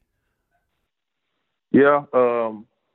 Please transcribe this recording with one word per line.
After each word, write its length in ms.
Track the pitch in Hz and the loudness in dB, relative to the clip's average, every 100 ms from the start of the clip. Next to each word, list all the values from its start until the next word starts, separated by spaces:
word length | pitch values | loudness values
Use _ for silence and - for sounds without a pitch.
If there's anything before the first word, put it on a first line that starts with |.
| _ _ _ _ _ _ _ _ _ _ _ _ _ _ _ _ _ | _ _ _ _ _ _ _ _ _ _ _ _ _ _ _ _ _
Yeah, 320 | 123 143 147 143 | 2 2 0 -2
um, 520 | 127 123 120 113 107 117 _ _ | -2 0 -2 -6 -10 -18 _ _